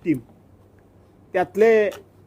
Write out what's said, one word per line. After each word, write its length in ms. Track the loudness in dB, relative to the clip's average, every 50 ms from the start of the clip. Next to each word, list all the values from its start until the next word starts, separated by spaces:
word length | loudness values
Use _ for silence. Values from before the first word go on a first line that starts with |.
| -6
टीम, 120 | -4 -4 -4 -6 -12 -20 _ _ _ _ _ _ _ _ _ _ _ _ _ _ _ _ _ _ _ -6
त्यातले 560 | -6 -6 -4 -2 2 2 4 4 2 2 -2 -4 -10 -14 _ _ _ _